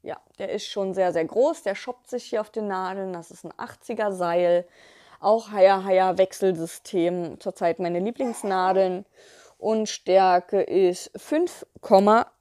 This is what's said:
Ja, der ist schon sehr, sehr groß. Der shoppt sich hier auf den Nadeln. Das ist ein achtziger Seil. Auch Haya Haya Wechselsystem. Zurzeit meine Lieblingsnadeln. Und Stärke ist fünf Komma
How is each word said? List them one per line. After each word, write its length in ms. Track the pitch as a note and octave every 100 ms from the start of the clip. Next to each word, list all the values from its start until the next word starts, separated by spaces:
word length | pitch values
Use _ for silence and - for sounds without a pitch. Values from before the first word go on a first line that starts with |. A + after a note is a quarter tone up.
Ja, 180 | - - _ _
der 120 | G3
ist 160 | G#3+ -
schon 260 | - F#3+
sehr, 220 | F#3 F3+
sehr 100 | E3
groß. 380 | D#3+ A3 C#4 E4
Der 120 | -
shoppt 360 | G3+ - - _
sich 140 | B3
hier 180 | - A3
auf 80 | G#3+
den 160 | - G#3
Nadeln. 480 | F#3+ F#3 F#3+ F#3+
Das 160 | F3 E3
ist 140 | F3
ein 100 | D#3+ -
achtziger 560 | - - - A3+ G#3+
Seil. 560 | F#3 F3 F3 F3 F3 F3 _ - - _ -
Auch 320 | F#3+ A3+ G#3+
Haya 320 | G#3 F#3+ G3
Haya 340 | F#3+ F#3 F#3 F3+
Wechselsystem. 1200 | F#3+ - F#3+ E3+ E3 - - F#3 E3+ F3+ E3+ -
Zurzeit 380 | G3+ - F3 E3
meine 220 | F3 F3
Lieblingsnadeln. 1040 | G3 B3 C4 A3+ G#3 F#3 F#3 F#3+ F#3+ F3+ G3+ _ - - - _
Und 300 | G#3 A3 G#3+
Stärke 720 | - - F#3+ F#3 F3+ - G3+
ist 520 | - F3+ F#3 F3+ -
fünf 500 | G3+ - D#4 F4 - - -
Komma 440 | - G3 G3+ A3 - _